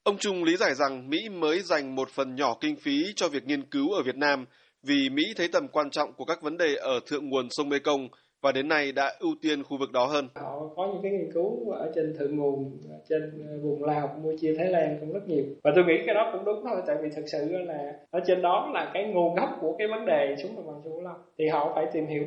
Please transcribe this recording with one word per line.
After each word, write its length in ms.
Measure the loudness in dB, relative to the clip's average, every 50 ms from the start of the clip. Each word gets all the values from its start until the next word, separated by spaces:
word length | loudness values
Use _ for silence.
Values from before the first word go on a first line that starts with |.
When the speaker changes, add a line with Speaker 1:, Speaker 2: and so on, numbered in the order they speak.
| _
Speaker 1:
Ông 140 | 0 0
Trung 260 | 2 0 0 0 2 2
lý 140 | 2 4
giải 160 | 4 4 2 4
rằng 360 | 4 2 2 0 -2 -4 -2
Mỹ 200 | -2 -2 -2 -4
mới 300 | -4 0 2 2 2 0
dành 360 | 2 0 0 0 0 -2 -2
một 140 | -4 -4 -2
phần 260 | -2 -2 -2 -2 -2
nhỏ 220 | 0 0 0 0 0
kinh 140 | -2 -2 -4
phí 280 | -2 -2 0 2 2 2 0 0
cho 120 | 0 0
việc 180 | 0 0 -2 -2
nghiên 180 | -2 -2 -2 -2
cứu 300 | -2 0 0 2 2 2
ở 100 | 0 0
Việt 100 | -2 0
Nam 300 | 2 2 2 2 2 -2 -8 _ _ _ _ _ _ -2
vì 260 | 2 2 4 4 2
Mỹ 140 | 2 0 0 0 0
thấy 120 | -2 0 2 2
tầm 140 | 0 0
quan 220 | 0 0 0 0 0
trọng 240 | 0 -2 -2 -2 -4
của 120 | -6 -4
các 160 | -4 -4 -2
vấn 160 | -4 -4 0
đề 180 | 2 2 2 2
ở 240 | 0 0 0 0 0 0
thượng 220 | -2 -4 -4 -2 0
nguồn 180 | 0 0 0 0
sông 200 | -2 -2 0 0
Mekong 380 | 0 0 2 2 2 2 0 -6 -12 _ _ _ _ _ 0
và 60 | 2
đến 160 | 2 2 2
nay 240 | 2 2 2 2 2
đã 220 | 0 0 0 0 0 -2
ưu 160 | -2 -2 -2 0
tiên 220 | 0 0 0 0 -2
khu 140 | -4 -4
vực 140 | -4 -4 0
đó 140 | 2 2 2
hơn. 220 | 2 2 0 -2 -4 -8
Speaker 2:
Họ 240 | -10 -10 -8 -8 -8 -10 -8 -6
có 120 | -4 -4 -4 -4
những 80 | -4 -2
cái 80 | -2
nghiên 200 | -2 -2 -4 -2 -2
cứu 380 | 0 0 0 -2 -2 -4 -4
ở 200 | -4 -4 -4 -4 -2
trên 200 | 0 -2 -2 -2 -2
thượng 160 | -2 -2 0
nguồn, 400 | 0 2 0 0 0 -4 -6 -8 -12 -16 -16
ở 80 | -18 -16 -4 -2
trên, 120 | -2 -2 -2 -4 -8 -12 -12 -10
ờ, 100 | -8 -4 -2
vùng 200 | -2 -2 0 0
Lào, 240 | 0 0 0 0
Campuchia, 480 | -4 -4 -4 -4 -4 -2 0 0 0 2
Thái 100 | 2 2
Lan 300 | 2 4 4 4 2 0 -2
cũng 140 | -4 -6 -6
rất 60 | -6 -4
nhiều. 180 | -2 0 0 0 -2 -4 0 2
Và 80 | 4 6
tôi 100 | 6 6
nghĩ 80 | 6 4 4 2
cái 100 | 2 2
đó 140 | 2 2 2 -2
cũng 120 | -2 -2
đúng 180 | -2 -2 -2 -2
thôi, 180 | -2 -2 -2 0
tại 80 | 0 -2 0 -2
vì 60 | -4 -6
thực 100 | -6 -6 -4
sự 180 | -4 -4 -2 -2
là 420 | -2 -4 -4 -4 -6 -6 -6 -8 -10 -14 -10 _
ở 80 | -4 0 2
trên 140 | 4 4 4
đó 300 | 4 4 4 2 2 0 -2
là 180 | -2 -2 -2 -2
cái 100 | -2 -2 0 2
nguồn 220 | 4 4 4 4
gốc 140 | 2 0 0 -2 -2
của 140 | -2 -2 0
cái 100 | 0 0
vấn 180 | 0 0 -2 2
đề 300 | 2 4 4 4 2 0 -4 -6
xuống 120 | -8 -8
đồng 120 | -10 -10
bằng 140 | -10 -12 -12 -10
sông 100 | -10 -10
Cửu 80 | -8
Long. 200 | -8 -10 -12 -14 -18 _ _
Thì 80 | 0 2
họ 240 | 2 2 2 2 2 0
phải 100 | 0 0 0 0
tìm 140 | 0 -2
hiểu 160 | 0 -2 -2 -2